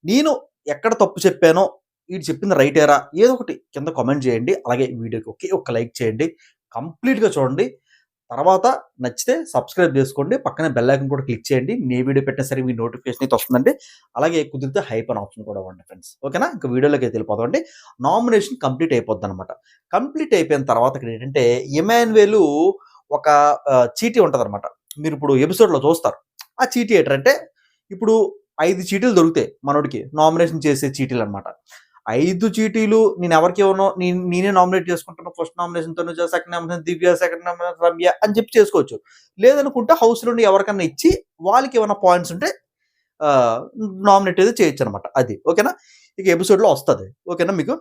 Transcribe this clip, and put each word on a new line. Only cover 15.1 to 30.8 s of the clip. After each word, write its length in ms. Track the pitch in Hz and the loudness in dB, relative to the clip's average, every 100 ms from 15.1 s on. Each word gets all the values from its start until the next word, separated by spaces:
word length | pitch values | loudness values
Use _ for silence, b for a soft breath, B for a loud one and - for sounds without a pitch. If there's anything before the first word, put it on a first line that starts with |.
అనే 80 | 113 | -8
ఆప్షన్ 260 | 101 - 107 | -8 -16 -14
కూడా 140 | 101 | -12
ఇవ్వండి 240 | 92 92 | -14 -18
ఫ్రెండ్స్. 340 | _ 92 - _ 139 | _ -20 -20 _ -8
ఓకేనా? 260 | 170 294 | -4 -4
ఇంకా 160 | 262 139 | -4 -4
వీడియోలోకి 360 | 123 143 143 123 | 0 2 2 -2
అయితే 100 | 110 | -4
వెళ్ళిపోదామండి. 480 | 107 107 117 302 330 B B B | -6 -4 -2 -2 -4 B B B
నామినేషన్ 560 | 131 196 240 220 202 262 | 0 0 2 0 0 -6
కంప్లీట్ 300 | 139 127 165 | -6 -2 0
అయిపోద్ది 320 | 127 - 104 98 | -2 -2 -6 -6
అనమాట. 260 | 95 92 - _ _ _ | -10 -14 -16 _ _ _
కంప్లీట్ 400 | 185 269 311 320 | -4 -4 -6 0
అయిపోయిన 300 | 196 147 147 | 0 2 -2
తర్వాత 320 | 135 113 123 135 | 0 0 0 -2
ఇక్కడ 140 | 117 | -10
ఏంటంటే, 560 | 113 131 139 120 120 - | -10 -6 0 2 0 -2
ఎమాన్యుయల్ 1080 | 143 190 233 233 220 202 214 160 143 180 190 b b _ | -4 0 2 4 4 4 4 2 2 0 -2 b b _
ఒక, 180 | 147 151 147 147 - 143 | -2 4 4 4 2 2
ఆ, 180 | 127 120 - | 2 2 0
చీటీ 160 | 233 240 | -2 2
ఉంటదన్నమాట. 420 | 190 135 104 101 - _ _ 147 | 2 2 -2 -6 -12 _ _ -8
మీరు 160 | 151 147 | -8 -4
ఇప్పుడు 200 | 143 135 | 0 2
ఎపిసోడ్లో 440 | 147 - 185 147 | 2 4 4 4
చూస్తారు. 360 | 143 165 - - _ _ - - | 0 0 -2 -6 _ _ -20 -4
ఆ 60 | 254 247 | -2 -2
చీటీ 180 | 220 202 | 2 2
ఏంటంటే, 560 | - 139 143 277 - _ _ _ _ | 2 2 2 2 -2 _ _ _ _
ఇప్పుడు 440 | 190 220 226 202 - _ - | -4 2 2 2 -4 _ -2
ఐదు 180 | 160 185 | -2 -2
చీటీలు 320 | 180 196 247 | -2 0 2
దొరుకుతాయి 440 | 190 165 156 - _ 139 | 4 4 2 -4 _ -2
మనోడికి, 460 | 147 143 113 - | -2 -2 -8 -10
నామినేషన్ 480 | 151 156 165 170 160 151 | 2 2 4 0 0 -2
చేసే 220 | 139 | 0